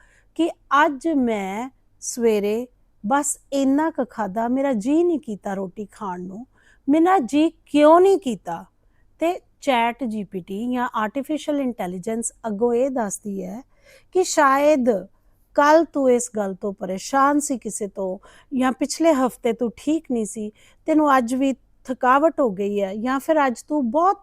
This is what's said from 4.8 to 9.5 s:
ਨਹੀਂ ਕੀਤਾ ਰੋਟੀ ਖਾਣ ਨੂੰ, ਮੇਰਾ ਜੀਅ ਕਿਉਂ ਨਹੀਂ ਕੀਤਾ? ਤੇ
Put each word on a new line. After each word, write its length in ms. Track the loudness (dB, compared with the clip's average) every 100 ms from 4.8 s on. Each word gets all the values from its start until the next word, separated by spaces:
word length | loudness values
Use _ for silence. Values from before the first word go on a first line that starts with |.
| 0 2
ਨਹੀਂ 140 | 2 0
ਕੀਤਾ 320 | -4 -10 -8
ਰੋਟੀ 300 | -8 -8 -10 -16
ਖਾਣ 340 | -12 -10 -10
ਨੂੰ, 260 | -10 -14 -18 _ _ _ 0
ਮੇਰਾ 300 | 4 4 2
ਜੀਅ 320 | 2 0 0 -2 _
ਕਿਉਂ 340 | 4 6 8
ਨਹੀਂ 180 | 6 4
ਕੀਤਾ? 460 | 0 -6 -8 -10 -12 _ _ _ _ _
ਤੇ 120 | -4 -4 -10